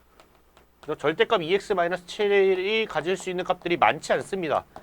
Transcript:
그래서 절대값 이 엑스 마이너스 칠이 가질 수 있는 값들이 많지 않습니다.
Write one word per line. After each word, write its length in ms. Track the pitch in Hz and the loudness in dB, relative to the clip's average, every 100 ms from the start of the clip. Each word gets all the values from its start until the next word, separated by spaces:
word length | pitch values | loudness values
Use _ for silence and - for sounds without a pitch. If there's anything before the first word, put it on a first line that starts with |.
| _ _ - _ _ _ _ _ | _ _ -20 _ _ _ _ _
그래서 180 | - 151 | -10 -2
절대값 420 | 147 165 220 226 | -2 2 2 2
이 100 | 156 | 2
엑스 200 | 196 - | -2 0
마이너스 320 | 190 170 180 175 | 0 0 -2 -8
칠이 800 | - 208 202 190 185 190 220 214 | -2 2 4 4 2 0 0 -2
가질 300 | 156 151 185 | -4 -2 -4
수 120 | - | -4
있는 160 | 180 | -6
값들이 320 | 175 180 180 170 | -2 -2 -2 2
많지 360 | 110 143 - | 2 2 -2
않습니다. 500 | 185 123 196 160 107 - - | -2 -2 -6 -2 -2 -4 -18